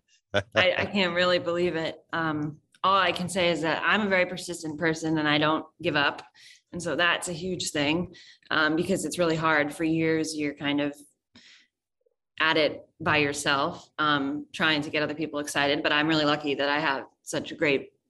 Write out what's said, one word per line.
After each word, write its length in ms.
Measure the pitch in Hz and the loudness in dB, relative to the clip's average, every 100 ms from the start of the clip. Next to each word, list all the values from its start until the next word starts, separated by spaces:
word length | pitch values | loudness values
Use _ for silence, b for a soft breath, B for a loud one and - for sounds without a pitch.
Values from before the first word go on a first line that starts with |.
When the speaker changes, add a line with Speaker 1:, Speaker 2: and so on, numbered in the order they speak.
| _ b _ | _ b _
Speaker 1:
<laughs> 220 | 101 - | -4 0
Speaker 2:
I, 200 | - 185 - | 2 2 2
I 80 | - | -2
can't 280 | 196 180 | 0 0
really 260 | 175 180 180 | 2 2 2
believe 340 | 175 170 180 | 0 0 0
it. 220 | 160 156 - _ | -2 -4 -8 _
Um, 460 | 165 160 151 151 151 _ _ | -4 -2 -2 -4 -8 _ _
all 120 | 185 196 | 2 4
I 140 | 180 | 2
can 180 | 175 175 | 0 -2
say 220 | 190 175 | 0 2
is 120 | 160 | 2
that 200 | 156 117 | 0 0
I'm 180 | 165 202 | 2 2
a 60 | 202 | 2
very 180 | 185 180 | 2 2
persistent 520 | 180 - 165 156 151 | -2 -10 -8 -8 -2
person 400 | 165 160 160 160 | -2 0 0 0
and 100 | 151 | 2
I 100 | 151 | 2
don't 280 | 151 160 - - | 2 0 -4 -6
give 140 | 165 147 | -2 2
up. 260 | 143 - - B B B _ | 0 -2 -10 B B B _
And 80 | 175 | -10
so 140 | 165 | -4
that's 340 | 151 175 160 - | 0 2 2 -2
a 40 | |
huge 380 | 160 185 175 - | -6 -6 -6 -4
thing, 440 | 151 143 165 180 B B B - | -2 0 0 -2 B B B -4
um, 240 | 151 156 160 | 0 2 2
because 280 | 175 175 | 0 -2
it's 140 | 151 175 | -2 0
really 160 | 165 | 0
hard. 400 | 160 160 151 147 | 2 2 2 0
For 80 | 151 | -2
years, 540 | 160 160 160 160 160 156 | 0 2 2 0 -2 -4
you're 180 | 147 | -6
kind 260 | 143 143 143 | -4 -2 0
of 140 | 143 143 - _ _ B B B B _ _ _ _ _ _ - | -2 -6 -16 _ _ B B B B _ _ _ _ _ _ 0
at 180 | 156 156 | 2 4
it 260 | 143 - - - | 2 0 -12 -6
by 160 | 160 151 | 0 2
yourself, 720 | 143 147 156 139 156 - - - | 2 0 0 0 0 -6 -10 -2
um, 480 | 151 143 139 147 - | 2 2 0 -4 -8
trying 300 | - 160 151 | -2 2 2
to 80 | 147 | 0
get 120 | 151 | -2
other 120 | 147 | -2
people 260 | 151 151 147 | -4 -6 -6
excited. 420 | 147 151 143 151 | -4 0 0 2
But 100 | 156 | 2
I'm 140 | 147 156 | 2 2
really 180 | 156 | 2
lucky 300 | 147 147 151 | 2 2 0
that 140 | 135 143 | -2 0
I 100 | 147 | 0
have 260 | 156 135 101 _ | 0 -2 -6 _
such 280 | - 151 - | -8 -6 -6
a 60 | 151 | -2
great 340 | 156 135 - _ _ | 0 0 -2 _ _